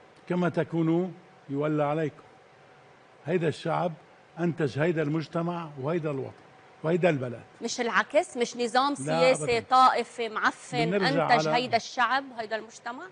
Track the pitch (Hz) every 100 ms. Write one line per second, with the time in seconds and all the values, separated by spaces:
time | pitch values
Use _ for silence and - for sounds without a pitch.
0 | - - - 175 175 170 156 165 160 170
1 | 185 151 - - - 139 151 151 147 156
2 | 151 - - - - - - - - -
3 | - - 143 180 160 - 165 151 175 156
4 | - - - - 170 151 147 127 165 160
5 | 147 160 147 170 170 175 160 143 131 175
6 | 156 139 117 - - - - - 156 175
7 | 175 147 127 117 104 - 233 - 233 196
8 | 214 294 349 254 233 233 240 240 285 285
9 | 139 160 254 262 151 233 - 254 262 -
10 | 233 - 226 214 220 - - 247 226 202
11 | 185 175 147 147 156 240 247 233 - -
12 | 226 262 277 233 220 220 220 - 240 254
13 | 370